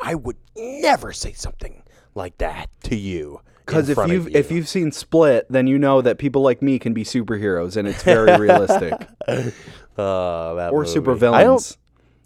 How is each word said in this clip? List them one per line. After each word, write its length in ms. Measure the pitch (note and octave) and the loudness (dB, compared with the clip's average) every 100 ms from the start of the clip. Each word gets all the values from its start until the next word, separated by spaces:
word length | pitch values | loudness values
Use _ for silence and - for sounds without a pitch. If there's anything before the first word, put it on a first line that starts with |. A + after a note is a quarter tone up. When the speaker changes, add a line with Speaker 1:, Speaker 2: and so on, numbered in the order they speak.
Speaker 1:
I 120 | B4 | -8
would 220 | E3 A#2+ - _ - | -8 -8 -14 _ -16
never 560 | A#3 C#4 D#4+ B3+ A2+ | -14 -4 0 0 -2
say 200 | - - | -12 -12
something 500 | - - - - - - _ _ | -10 -14 -12 -16 -16 -20 _ _
like 220 | G2+ F2+ - | -12 -12 -8
that 300 | E2 D#2 - - | -8 -8 -14 -14
to 140 | - A2+ | -6 -6
you 440 | G2 F2 D2 C#2+ | -4 -8 -10 -16
in 240 | _ _ - | _ _ -4
Speaker 2:
'Cause 220 | D#3 C#3+ | -2 0
if 60 | |
Speaker 1:
front 160 | C3 G2+ | 0 0
of 160 | F3+ D#3+ | 0 0
Speaker 2:
you've, 80 | D3 | 0
if 140 | C#3+ | 0
Speaker 1:
you. 60 | E3 | -4
Speaker 2:
you've 100 | D#3 | -4
seen 220 | F#3+ D#3+ | -4 -4
Split, 560 | - - E3 D3+ A#2+ - | -6 0 4 6 4 2
then 200 | C3 C3 | 0 2
you 100 | C#3 | 2
know 240 | C#3+ C3+ | 4 4
that 160 | A#2+ G#2 | 2 0
people 240 | C#3+ C3+ | -2 2
like 180 | C3+ B2 | 2 2
me 180 | C#3 B2+ | 0 0
can 120 | A#2 | -2
be 120 | A2+ | -4
superheroes, 720 | G#2+ B2+ G#2+ G#2+ G#2 F2+ F2 G#2 | -4 -6 -4 -4 -2 -2 -4 -4
and 100 | G2+ | -4
it's 160 | G2 | -2
very 340 | F#3 F3 A2 F3 | 2 6 6 6
Speaker 1:
<laughs> 40 | |
Speaker 2:
realistic. 540 | G#2+ F3+ G2+ G3 - - - _ - B2+ A#2+ - - - - - | 6 4 4 2 0 -6 -12 _ -6 -4 -6 -10 -20 -20 -16 -6
Speaker 1:
Uh, 580 | G2 F#2+ F2+ E2+ E2 | -4 -2 -2 -4 -6
that 160 | E2+ F2 | -6 -2
Speaker 2:
Or 100 | D3+ | -2
Speaker 1:
movie. 100 | E2+ E2+ | 0 -2
Speaker 2:
supervillains. 320 | - A#2 A#2 | 0 2 4
Speaker 1:
I 100 | A#2 | 6
don't, 320 | A3 C4 - - _ _ _ _ | 6 4 0 -16 _ _ _ _